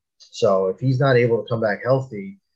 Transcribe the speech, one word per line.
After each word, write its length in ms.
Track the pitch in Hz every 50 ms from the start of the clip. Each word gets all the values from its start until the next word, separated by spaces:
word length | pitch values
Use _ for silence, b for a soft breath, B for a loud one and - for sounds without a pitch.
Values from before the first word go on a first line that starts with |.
| _ _ _ _
So 480 | - - - - 117 107 98 95 95
if 120 | 92 92 -
he's 200 | 127 131 131 127
not 160 | 143 135 127
able 260 | 120 120 117 117 110 107
to 60 | -
come 100 | 117 113
back 180 | 113 107 98 104 113
healthy, 560 | 117 135 131 127 - 113 101 98 98 98 - _ _ _